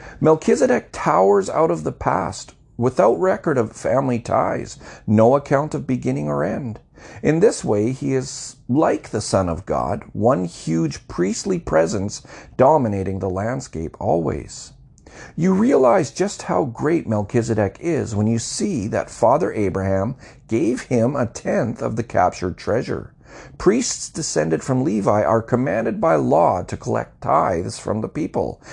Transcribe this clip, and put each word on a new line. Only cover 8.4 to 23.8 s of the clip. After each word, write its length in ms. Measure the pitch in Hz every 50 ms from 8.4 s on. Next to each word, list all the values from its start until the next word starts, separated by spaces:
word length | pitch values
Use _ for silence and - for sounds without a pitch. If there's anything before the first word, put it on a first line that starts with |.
| - - - - - -
like 420 | 123 147 - 233 294 311 - -
the 100 | - 107
Son 280 | - - - 98 92 87
of 180 | 82 85 -
God, 360 | - 76 67 60 71 95 - - -
one 340 | - 110 104 120 139 175 185
huge 600 | 170 - - - 156 160 165 165 156 139 - -
priestly 540 | - - - 180 196 220 - - 202 185 170
presence 640 | - - - 156 165 170 107 101 95 104 - - - - - - - - -
dominating 640 | - 127 135 156 156 127 110 101 98 95 98 95 95
the 100 | 95 95
landscape 640 | 90 92 101 113 131 139 131 - - 80 82 78 - -
always. 720 | - 107 147 170 165 139 - - - - - - - - - - - - - - - - - - - - -
You 180 | - 165 185 190
realize 560 | 190 220 254 285 - - - 220 190 151 -
just 320 | - - 180 208 - -
how 220 | - - 175 185 170
great 440 | 135 117 - 131 151 170 165 - -
Melchizedek 680 | 110 104 101 - - 120 113 123 113 107 104 95 - -
is 340 | - 170 165 127 104 104 110
when 120 | 98 104
you 120 | 110 117 113
see 500 | - - - - 214 208 185 127 92 120
that 220 | 123 98 - -
Father 420 | - - 120 113 131 156 185 -
Abraham 640 | - 113 104 95 85 95 95 98 95 95 95 120 135 - - - - - - -
gave 340 | 110 113 170 - 127 -
him 340 | - - 131 117 113 127 147
a 100 | 127 123
tenth 560 | 120 - - - 190 208 208 143 110 - -
of 140 | 123 120 113
the 80 | 120 113
captured 520 | - - 101 90 87 - - 90 92 87
treasure. 580 | - - 95 101 123 - - - - - - _ _ - - - - - - - -
Priests 520 | - 175 214 262